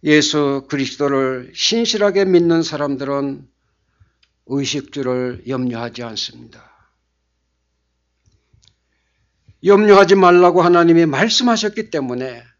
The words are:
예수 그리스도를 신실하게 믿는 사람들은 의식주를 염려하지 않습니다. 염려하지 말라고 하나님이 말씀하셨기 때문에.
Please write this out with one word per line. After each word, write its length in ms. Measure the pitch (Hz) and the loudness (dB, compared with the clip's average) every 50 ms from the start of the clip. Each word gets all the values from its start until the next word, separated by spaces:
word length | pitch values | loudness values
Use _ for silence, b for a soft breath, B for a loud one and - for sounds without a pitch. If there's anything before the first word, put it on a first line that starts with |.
| - | 0
예수 600 | 151 151 151 147 147 - 151 147 139 139 139 135 _ | 2 2 2 2 0 -2 -2 -2 -2 -4 -6 -8 _
그리스도를 800 | - 139 135 135 - - 147 143 139 135 135 131 131 127 127 127 _ | -6 -6 -6 -8 -6 -6 -4 -2 -2 -2 -4 -4 -6 -8 -12 -18 _
신실하게 720 | - - - 220 233 233 - - 208 208 208 180 196 196 | -6 -6 -4 -2 -2 -2 -2 -2 -2 -2 0 0 0 0
믿는 360 | 190 180 175 175 170 165 165 | 2 2 2 2 2 0 0
사람들은 840 | 160 160 156 143 147 143 139 131 139 139 139 139 139 139 135 143 139 _ _ _ _ _ _ _ _ _ _ _ _ _ _ _ _ _ _ _ _ | -2 -4 -6 -6 -6 -6 -6 -6 -6 -6 -6 -6 -6 -6 -8 -12 -16 _ _ _ _ _ _ _ _ _ _ _ _ _ _ _ _ _ _ _ _
의식주를 1000 | _ 131 139 139 123 - 143 127 - - 143 135 127 127 127 127 127 123 - - 117 | _ -6 -6 -6 -6 -8 -10 -10 -10 -12 -8 -6 -4 -4 -4 -6 -8 -10 -12 -12 -10
염려하지 540 | 135 131 127 123 120 113 117 117 117 123 | -8 -6 -6 -6 -6 -8 -10 -12 -12 -12
않습니다. 680 | 120 117 110 104 - - - 120 117 113 - - _ _ _ _ _ _ _ _ _ _ _ _ _ _ _ _ _ _ _ _ _ _ _ _ _ _ _ _ _ _ _ _ _ _ _ _ _ _ _ _ _ _ _ _ _ _ _ _ _ _ _ _ _ _ _ _ _ _ _ _ - | -14 -12 -10 -12 -12 -12 -14 -20 -20 -20 -20 -20 _ _ _ _ _ _ _ _ _ _ _ _ _ _ _ _ _ _ _ _ _ _ _ _ _ _ _ _ _ _ _ _ _ _ _ _ _ _ _ _ _ _ _ _ _ _ _ _ _ _ _ _ _ _ _ _ _ _ _ _ 2
염려하지 520 | 180 202 202 214 208 202 196 196 175 196 | 2 4 4 6 6 6 6 6 6 4
말라고 440 | 196 190 175 175 175 180 175 170 180 | 4 6 6 6 6 4 4 4 2
하나님이 460 | 165 175 175 170 170 170 165 165 170 | 2 4 4 4 4 4 4 4 2
말씀하셨기 840 | 156 139 131 185 226 226 - 247 247 226 214 208 214 208 226 214 220 | 2 0 -2 -2 -2 -2 -2 0 0 -2 -2 -4 -6 -6 -8 -10 -8
때문에. 540 | - 156 135 123 123 123 131 131 120 117 117 120 _ _ | -8 -8 -6 -6 -8 -8 -10 -12 -14 -18 -20 _ _ _